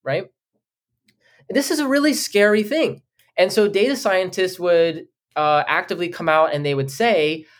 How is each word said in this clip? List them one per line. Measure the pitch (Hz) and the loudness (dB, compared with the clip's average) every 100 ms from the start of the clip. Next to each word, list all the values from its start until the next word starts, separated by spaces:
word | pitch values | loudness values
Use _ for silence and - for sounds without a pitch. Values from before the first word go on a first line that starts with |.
right? | - 147 - _ _ _ _ _ _ _ _ _ _ _ - | -6 -6 -6 _ _ _ _ _ _ _ _ _ _ _ -4
This | 226 277 | -2 -2
is | 302 | -2
a | 277 | 0
really | 277 294 | 2 0
scary | 269 - 202 208 214 | -2 -2 2 4 4
thing. | 214 311 247 135 _ _ _ - | 0 -2 -2 -4 _ _ _ 0
And | 185 | 0
so | 220 208 | 2 2
data | 196 233 277 | 2 0 0
scientists | 214 190 185 180 185 185 | -2 -2 -2 -2 -4 -2
would, | 175 170 165 160 - _ _ | 0 2 2 -2 -12 _ _
uh, | - 151 151 - | -2 2 2 2
actively | 156 180 170 175 | -2 -2 -6 -6
come | 170 165 | -6 0
out | 156 160 | 2 2
and | 147 | 0
they | 143 139 | -4 -2
would | 135 | -4
say, | - 233 196 151 160 156 _ | -2 0 2 0 -2 -10 _